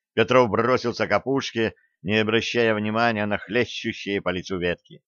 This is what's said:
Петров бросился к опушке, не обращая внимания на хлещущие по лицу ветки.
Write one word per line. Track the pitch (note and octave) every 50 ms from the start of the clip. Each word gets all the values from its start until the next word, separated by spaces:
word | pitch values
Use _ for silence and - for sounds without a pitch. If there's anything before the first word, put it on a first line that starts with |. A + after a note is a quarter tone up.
| _ _ _
Петров | G#2+ A#2 - B2+ C3 B2 G#2+
бросился | F#2+ G#2 A#2 A#2+ B2+ A#2 - A#2+ G#2+ - A2 E2+
к |
опушке, | G#2 G2 - B2 C3+ C#3 C3 - - A#2 A2+ G#2 - _ _ _ _ _
не | - F#2 G#2 A2
обращая | G#2+ G#2 A2 A#2 G#2+ - - A#2+ A#2 A2+ A2
внимания | G#2 G#2+ G#2+ G#2+ A2+ A#2+ A#2 A2+ G#2 G#2
на | G#2 G#2 F#2+
хлещущие | - - G#2 B2 A#2 - - - - B2+ G2+ - - G2 G2+ G2
по | - F2+
лицу | F2+ F2+ E2+ - G2 F2+
ветки. | E2+ F2 E2+ - _ _ D#2+ - _